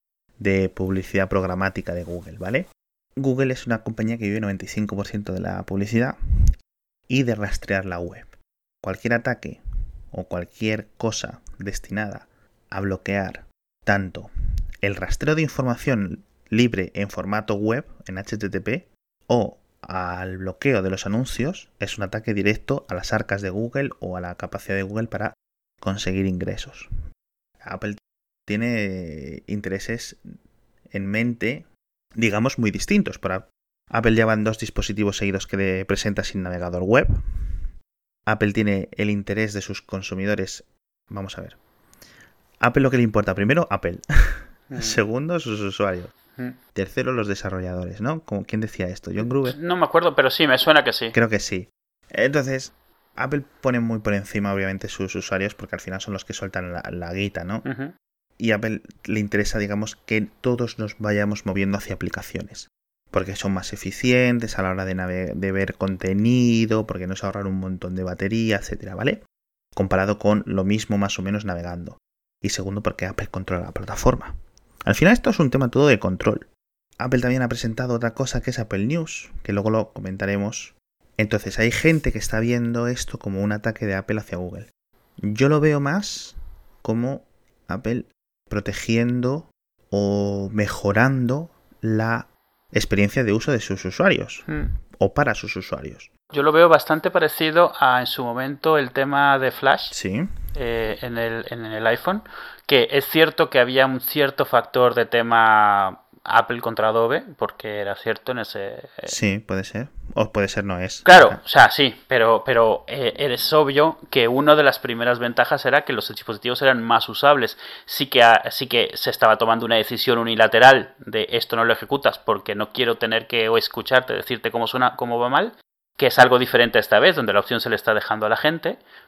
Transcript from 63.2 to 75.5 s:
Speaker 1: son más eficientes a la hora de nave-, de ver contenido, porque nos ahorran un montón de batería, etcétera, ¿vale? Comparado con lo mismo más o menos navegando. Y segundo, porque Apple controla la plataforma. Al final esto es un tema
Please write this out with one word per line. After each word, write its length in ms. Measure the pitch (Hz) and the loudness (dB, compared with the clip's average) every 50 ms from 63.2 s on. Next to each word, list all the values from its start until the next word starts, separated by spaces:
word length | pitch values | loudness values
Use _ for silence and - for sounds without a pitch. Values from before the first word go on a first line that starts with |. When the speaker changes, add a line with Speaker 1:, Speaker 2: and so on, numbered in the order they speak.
| 95 98 98 | -4 -4 -6
Speaker 1:
son 160 | - - 101 98 | -6 -4 -4 -4
más 220 | 92 92 - - | -4 -6 -8 -12
eficientes 840 | - - 95 - - - 127 123 127 123 123 123 117 113 107 - - | -10 -10 -10 -8 -2 0 2 4 4 4 2 2 0 -2 -4 -4 -4
a 40 | 95 | -2
la 80 | 92 | -2
hora 160 | 92 95 95 | -2 -4 -4
de 80 | 95 92 | -4 -4
nave-, 380 | 92 92 90 90 92 92 78 - | -4 -4 -4 -4 -4 -4 -4 -4
de 160 | 82 95 95 95 | -4 -2 -2 0
ver 220 | 95 98 95 - | 0 -2 -2 -4
contenido, 1120 | - 98 98 95 92 - 92 98 101 107 117 123 127 123 120 117 113 113 110 113 110 110 | -4 -4 -4 -4 -4 -2 -2 0 2 2 4 4 4 4 4 4 4 2 2 0 0 -2
porque 200 | 110 95 92 90 | -2 -6 -8 -6
nos 160 | 90 92 - - | -8 -8 -6 -6
ahorran 240 | 98 98 101 98 95 | -6 -6 -6 -6 -4
un 80 | 95 95 | -4 -4
montón 340 | 92 92 92 90 - 92 92 | -4 -6 -6 -8 -8 -8 -6
de 60 | 92 92 | -4 -4
batería, 540 | 92 90 - 98 98 113 113 113 110 104 | -6 -4 -4 -4 -2 0 0 0 0 0
etcétera, 380 | 98 - - - - - 92 92 | -2 -2 -6 -10 -10 -10 -12 -8
¿vale? 300 | 90 113 139 - - - _ _ _ _ _ _ _ _ _ - | -6 -4 -4 -4 -4 -8 _ _ _ _ _ _ _ _ _ -4
Comparado 440 | - 95 95 95 95 95 101 101 104 | -4 -2 0 2 2 2 2 0 0
con 240 | - - 107 104 - | 2 2 2 2 0
lo 180 | 110 98 98 95 | -2 -2 -2 0
mismo 320 | 98 107 110 - - 107 | 0 0 -2 -2 -2 -2
más 220 | 101 101 95 - - | 0 0 -2 -2 -4
o 40 | 92 | -6
menos 220 | 98 101 104 104 | -4 -4 -4 -4
navegando. 540 | 98 90 87 85 87 87 87 85 - - _ _ _ _ _ _ _ _ _ | -6 -8 -6 -8 -10 -10 -10 -12 -14 -16 _ _ _ _ _ _ _ _ _
Y 80 | - 98 | -6 -6
segundo, 340 | - - 92 98 98 104 101 | -4 -4 -6 -6 -6 -4 -4
porque 220 | 92 - - - | -4 -4 -4 -8
Apple 220 | 92 98 - - | -8 -6 -8 -8
controla 400 | - - 95 95 - 92 87 87 | -8 -8 -8 -6 -6 -6 -6 -6
la 60 | 87 - | -6 -8
plataforma. 640 | - 95 - - - - - - - - - - - - - _ _ _ _ _ - - | -10 -8 -8 -6 0 0 0 0 0 -4 -10 -12 -14 -14 -16 _ _ _ _ _ -6 0
Al 80 | 107 104 | 0 2
final 200 | - 156 185 240 | 6 6 6 6
esto 160 | 247 - - | 6 4 2
es 80 | 220 - | 2 2
un 100 | 160 | 2
tema 220 | 127 | 2